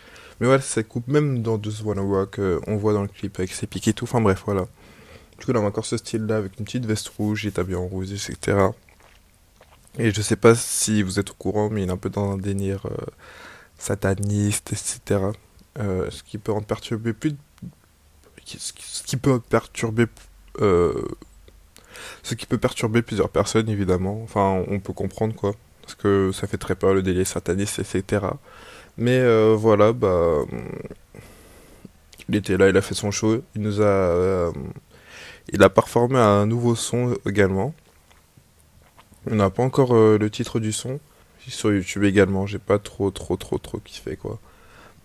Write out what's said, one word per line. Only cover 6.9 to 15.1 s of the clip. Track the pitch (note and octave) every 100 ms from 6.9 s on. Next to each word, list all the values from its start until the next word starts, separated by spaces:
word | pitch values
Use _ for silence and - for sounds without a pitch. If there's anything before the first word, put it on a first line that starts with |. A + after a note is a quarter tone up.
| G#2+ -
rouge, | - G#2+ G#2+ G#2
il |
est | F#2
habillé | F2+ F2+
en | F2+
rose, | F#2+ F#2
et | G2
cetera. | - - - G2 G2 - _ _ - _ _ _ _ _ - _ _ -
Et | A2+
je | G#2
sais | G#2 G#2+
pas | A#2
si | A#2 - - - G#2+
vous | F#2 F#2+
êtes | G2
au | -
courant, | - G#2 G#2+
mais | A2
il | F#2
est |
un | F2+
peu | -
dans | G2 G2+
un | G2
délire, | G2+ G2 G2 G2 -
euh, | - - - - - - - - -
sataniste, | - G#2 G2 G2 G2+ G#2 G#2 G#2 -
et | G#2+
cetera. | - - -